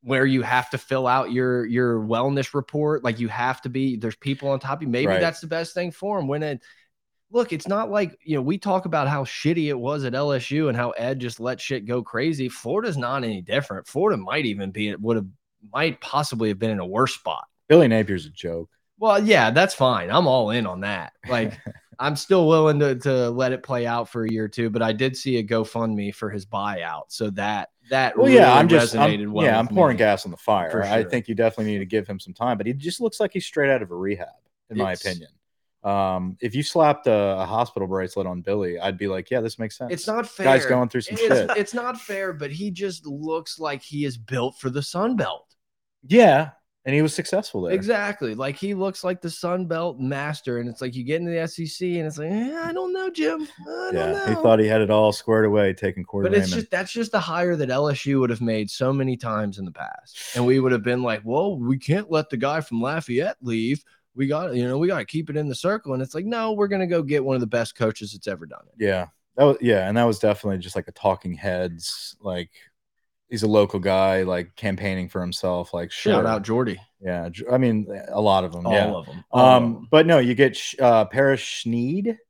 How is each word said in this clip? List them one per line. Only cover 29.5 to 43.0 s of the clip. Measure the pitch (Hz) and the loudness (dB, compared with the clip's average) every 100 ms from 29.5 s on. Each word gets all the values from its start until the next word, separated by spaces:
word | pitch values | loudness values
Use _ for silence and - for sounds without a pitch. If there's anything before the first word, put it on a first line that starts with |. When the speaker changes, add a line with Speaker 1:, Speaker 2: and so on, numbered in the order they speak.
| 110 | 4
Speaker 2:
I'm | 120 | 2
Speaker 1:
with | |
Speaker 2:
pouring | 107 160 113 | 4 4 6
Speaker 1:
me. | |
Speaker 2:
gas | 107 98 | 2 2
on | 95 | -2
the | 85 | -8
fire. | - 104 85 | 0 0 2
Speaker 1:
For | 82 | -2
Speaker 2:
I | 98 110 | 0 0
Speaker 1:
sure. | 110 | 0
Speaker 2:
think | 123 110 | -4 -4
you | |
definitely | 107 113 - 107 | 0 0 0 -4
need | 104 | -4
to | 98 | -2
give | 110 95 | -4 -4
him | 98 | -10
some | - | -12
time, | 90 120 113 | -4 -2 -2
but | 104 | -4
he | |
just | 135 156 - | -6 -8 -4
looks | 233 - | -6 -2
like | 208 | -4
he's | 185 - | -4 -6
straight | - 139 | -2 2
out | 131 | 2
of | 95 | -2
a | 87 | -6
rehab, | 95 98 85 - _ _ _ | -6 -6 -8 -16 _ _ _
in | 107 | -4
my | 95 | -4
Speaker 1:
It's | 90 | -4
Speaker 2:
opinion. | 101 90 76 _ _ _ _ _ | -6 -8 -12 _ _ _ _ _
Um, | 101 101 95 92 92 92 | -2 0 0 0 -4 -6
if | 120 | -6
you | 120 | -4
slapped | 147 170 151 147 135 | -2 4 4 4 2
a, | 107 101 95 | 2 2 0
a | 92 | -2
hospital | 110 120 - 95 | -2 -2 -4 -4
bracelet | 95 92 - 92 | -4 -4 -4 -6
on | 87 | -6
Billy, | 87 104 92 85 | -4 -2 -2 -4
I'd | 95 92 | -6 -4
be | 101 | -4
like, | 95 90 | -4 -2
"Yeah, | 127 | -2
this | 113 - | -2 -6
makes | 110 - | -10 -8
sense." | 127 | -10
Speaker 1:
It's | 175 - | -8 -4
not | 220 226 | -4 -6
fair. | - 185 | -2 4
Speaker 2:
Guy's | 135 135 | 4 4
going | 127 120 | 0 0
through | 127 | -4
some | 110 | -4
Speaker 1:
It's, | 208 | -2
Speaker 2:
shit. | 226 127 104 208 | 0 0 0 -2
Speaker 1:
it's | 208 | -2
not | 240 240 240 | -4 -6 -8
fair, | - 196 190 | -10 -8 -6
but | 160 143 | -8 -10
he | 151 208 | -8 -8
just | 175 196 170 | -6 -8 -8